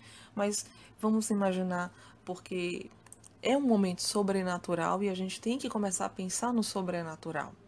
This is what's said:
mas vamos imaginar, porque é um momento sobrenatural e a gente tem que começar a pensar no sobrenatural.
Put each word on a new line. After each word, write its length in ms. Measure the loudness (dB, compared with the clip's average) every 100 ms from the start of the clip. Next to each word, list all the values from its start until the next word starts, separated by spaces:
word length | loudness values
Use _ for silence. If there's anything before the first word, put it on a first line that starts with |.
| -14 -20 -10 0
mas 300 | 0 0 -6 -14 -20 -2
vamos 300 | 2 2 2
imaginar, 640 | 2 2 2 0 -2 -4 -8 -20 -16
porque 680 | -10 -10 -6 -4 -2 -4 -8 -16 -20 -20 -20 -4
é 160 | 2 4
um 40 |
momento 400 | 6 6 4 2
sobrenatural 1000 | 0 2 2 2 2 -2 0 0 2 2
e 60 | 0
a 40 |
gente 280 | -2 -4 -4
tem 160 | -2 -2
que 120 | -2
começar 360 | -2 -2 0 -4
a 40 |
pensar 440 | -4 -4 -2 0
no 100 | 2
sobrenatural. 880 | 0 0 -2 -2 -4 -8 -6 -4 -6 -8